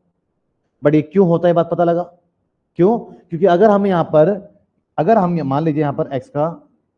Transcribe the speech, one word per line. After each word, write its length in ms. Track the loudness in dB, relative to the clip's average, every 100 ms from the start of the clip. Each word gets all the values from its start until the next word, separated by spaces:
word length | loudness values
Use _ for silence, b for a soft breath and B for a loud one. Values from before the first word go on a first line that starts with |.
| _ _ _ _ _ _ _ _
but 120 | 0
ये 80 | 0
क्यों 260 | 0 0 2
होता 200 | 2 2
है 60 |
बात 160 | 0 -2
पता 140 | -2
लगा? 260 | -2 -2 -6 _ _ _ _ _ _ -2
क्यों? 200 | 0 0
क्योंकि 480 | -6 -20 _ -2 0
अगर 240 | 4 4
हम 160 | 2 0
यहाँ 180 | -2
पर, 240 | 0 2 2 0 -8 _ _ _ _ -4
अगर 200 | 0 2
हम 220 | 2 -2
मान 200 | -2 -2
लीजिए 160 | -2 -2
यहाँ 120 | -2
पर 200 | -4 -6
एक्स 140 | -8 -8
का 160 | -4 -4 -6 -16 _ _